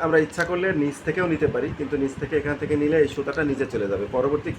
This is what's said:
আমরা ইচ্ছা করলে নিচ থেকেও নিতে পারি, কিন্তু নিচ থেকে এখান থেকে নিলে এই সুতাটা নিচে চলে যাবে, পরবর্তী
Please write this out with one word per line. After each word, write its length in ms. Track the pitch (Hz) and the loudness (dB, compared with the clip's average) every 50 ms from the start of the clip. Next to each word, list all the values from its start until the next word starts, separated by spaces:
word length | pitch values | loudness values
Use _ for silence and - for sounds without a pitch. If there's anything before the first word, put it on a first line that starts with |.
| 170 | 2
আমরা 120 | 160 156 160 156 | 2 4 4 4
ইচ্ছা 180 | 151 - - 170 165 | 2 0 -2 -2 -2
করলে 180 | 180 175 180 190 185 151 | -2 0 0 0 2 2
নিচ 160 | 143 143 139 - - 165 | 0 0 -2 -4 -4 -4
থেকেও 200 | 151 185 185 175 160 | -2 0 0 0 2
নিতে 140 | 147 156 139 - | 2 2 0 0
পারি, 140 | 123 131 156 - - | 0 -2 -2 -4 -4
কিন্তু 160 | 147 131 151 139 139 | -4 -4 -2 0 -2
নিচ 100 | 135 - - | -2 -2 -4
থেকে 120 | 147 131 156 151 | -6 -2 -2 0
এখান 140 | 139 147 147 139 | 0 0 -2 -2
থেকে 120 | 151 143 151 147 147 | -2 0 0 2 2
নিলে 140 | 147 160 160 147 | 4 4 4 4
এই 60 | 139 - | 4 2
সুতাটা 260 | - 135 139 143 156 156 147 | -2 -4 -2 -2 0 0 0
নিচে 140 | 135 127 135 123 - | 0 0 -2 -2 -2
চলে 140 | 110 101 98 | -2 -2 -2
যাবে, 140 | 101 98 101 101 127 | -2 -2 -2 -2 0
পরবর্তী 360 | 127 127 139 147 143 - 135 131 | 0 2 2 0 0 -2 -4 -6